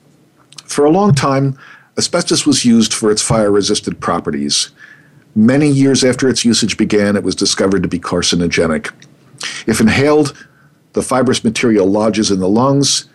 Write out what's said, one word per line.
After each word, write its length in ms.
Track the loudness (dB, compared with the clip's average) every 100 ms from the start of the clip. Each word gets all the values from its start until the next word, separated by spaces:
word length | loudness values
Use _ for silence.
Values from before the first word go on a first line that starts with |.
| _ _ _ _ _ -20
For 200 | -8 0
a 60 | 2
long 240 | 2 2
time, 420 | 0 -2 0 -2 -6 -14 -20 _ -6
asbestos 480 | -4 -4 -2 -2
was 200 | 0 0
used 280 | 2 2 2
for 180 | 0 0
its 120 | 0
fire-resistant 760 | 0 0 2 2 0 -2 -4 -8
properties. 720 | -4 -4 -4 -6 -4 -4 -6 _ -20 -20 _ _ _ 0
Many 320 | 2 4 2
years 340 | 2 2 2
after 260 | 2 2 0
its 160 | 0
usage 320 | 0 0 -2 -2
began, 380 | 0 2 2
it 80 | 0
was 140 | -2 -4
discovered 480 | -4 0 0 0
to 40 | -2
be 120 | -4
carcinogenic. 920 | -4 -4 -2 -2 0 0 -2 -4 -8 -16 -20 _ _ -16 -14 -8 -4
If 120 | 0
inhaled, 560 | 2 2 2 2 0 -4 -20 _ _ _ _
the 80 | -6
fibrous 420 | -2 0 0 0
material 420 | -2 -2 0 2 2
lodges 460 | 2 0 0 0
in 80 | 0
the 80 | 0
lungs 600 | 2 2 2 0 -4 -8